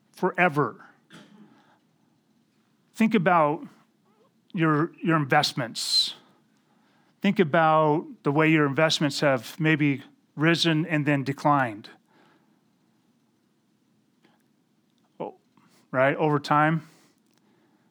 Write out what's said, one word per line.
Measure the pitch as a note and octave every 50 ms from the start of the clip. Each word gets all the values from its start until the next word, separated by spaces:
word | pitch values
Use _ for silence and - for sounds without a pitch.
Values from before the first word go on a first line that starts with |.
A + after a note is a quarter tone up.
| _ _
forever. | _ - F3+ F#3 - - F3+ F3+ C#3 D3 C#3 A2 G2 - - - _ _ _ _ - - - - - - - - _ _ _ _ _ _ _ _ _ _ _ _ _ _ _ _ _ _ _ _ _ _ _ _ _ _ _ _ _
Think | - A3 A3 A3
about | G#3+ D#3 F#3+ F3+ E3+ D3+ D3 D#3 E3+ - - - _ _ _ _ _ _ _ _ _ _ _ _ _ _ _
your, | - F3+ D#3+ D#3+ D3+ D3 D#3+ - - -
your | - F3 D#3+
investments. | D#3+ D3 B2+ D#3+ D3 C#3+ - - D3 B2 A2+ - - - - - - - - - - _ _ _ _ _ _ _ _ _ _ _ _ _ _ _ _ _ _ _ _
Think | - G3+ F#3+ -
about | F#3 D3 D3+ E3+ D#3+ D#3+ D#3 D#3 D#3 D3+ D3 E3+ - D#4 B3 -
the | - D3+
way | C#3 D#3 D#3 D#3
your | D#3+ D#3 D3
investments | C#3 C3 D#3 D#3+ D#3+ - - D#3+ C#3+ C#3+ -
have | D#3+ C#3+ C3+ B2 A#2 - - -
maybe | D#3 D#3 D#3+ D3 D3+ C#3+ C#3 A#2+ - - _ _ _ _ _
risen | C#3+ D3 E3 E3+ - - E3 D#3+ D#3 E3
and | E3+ E3 D3 C#3
then | D3 C#3+ C#3 C3
declined. | C#3 C3+ - - D3+ D3 C#3 C3 A#2 G#2 G#2 - - - _ _ _ _ _ _ _ _ _ _ _ _ _ _ _ _ _ _ _ _ _ _ _ _ _ _ _ _ _ _ _ _ _ _ _ _ _ _ _ _ _ _ _ _ _ _ _ _ _ _ _ _ _ _ _ _ _ _ _ _ _ _ _ _ -
Oh, | - - - _ _ _ _ _ _ _ _ _ _ _
right, | - B2+ C3 C#3 D3
over | - E3 D#3 D3 C#3+
time. | C#3+ - D3+ D3 D3+ D#3 D#3+ D#3+ - - _ _ _ _ _ _ _ _ _ _ _ _ _ _ _ _ _ _ _ _